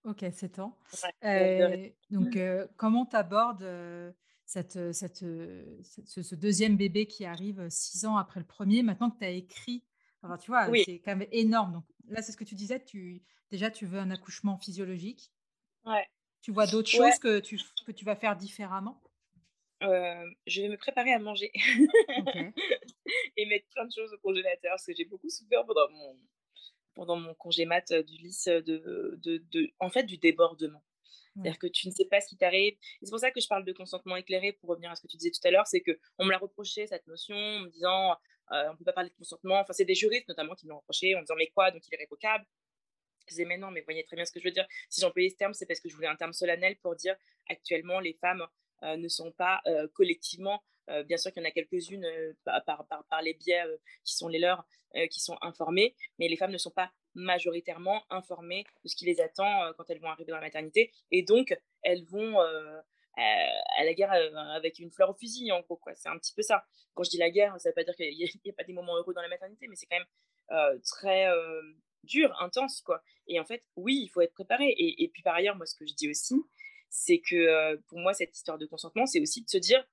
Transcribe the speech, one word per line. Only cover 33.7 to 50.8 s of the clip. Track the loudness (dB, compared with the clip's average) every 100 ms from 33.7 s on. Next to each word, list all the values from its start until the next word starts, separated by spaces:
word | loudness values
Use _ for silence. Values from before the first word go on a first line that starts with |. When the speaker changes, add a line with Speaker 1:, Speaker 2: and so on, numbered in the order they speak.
Speaker 2:
consentement | -10 -10 -12 -6 -8
éclairé, | -2 -2 -2
pour | -6 -6
revenir | -6 -6
à | -14
ce |
que | -16
tu | -6
disais | -6
tout | 0 4
à |
l'heure, | 4 4
c'est | 0
qu'on | 0 -4 _ -2 0
me |
l'a | 0
reproché, | -2 -10 -10 -8 -8
cette | -10 -12
notion, | -16 -12 -8
en | -6 -8
me | -10
disant, | -2 0 2 2 0 _ _ _
euh, | -4 -4
on | -2
peut | -4
pas |
parler | -2 -6
de | _
consentement. | -18 -12 2 2
Enfin, | 2
c'est | 2 4
des | 4
juristes | 4 2 -2
notamment | -8 -8 -8
qui | -14
me |
l'ont | -18
reproché, | _ 0 2 0
en |
me |
disant, | -2 -2
mais | 0
quoi, | 4 2
donc | 2 -14
il |
est | -14
révocable ? | -12 -6 -2 -2 -4 _ _ _ _ _ _ _ -14
Je |
disais, | -6 -4
mais | -4
non, | -6
mais | -12
voyez | -8 -10 -8
très | -8
bien | -8
ce |
que | -6
je | -4
veux |
dire. | -4 -6 -8 -10
Si | -2
j'employais | 0 2 0
ce | 0
terme, | -4
c'est | -4 -8
parce | -8
que | -8
je | -6
voulais | -6
un | -4
terme | -6
solennel | -2 0 2 0 -2
pour | -6 -4
dire | -4 -4 _ _ -12
actuellement, | -12 -4 -4 -2 -4
les | -4
femmes, | -2 -2 -2 -6 _ _ _
euh, | -8 -6
ne | -6
sont | -6 -8
pas, | -2 0 2 0
euh, | 0 -2 2
collectivement, | 2 2 -6 -6 -6 -6 _ _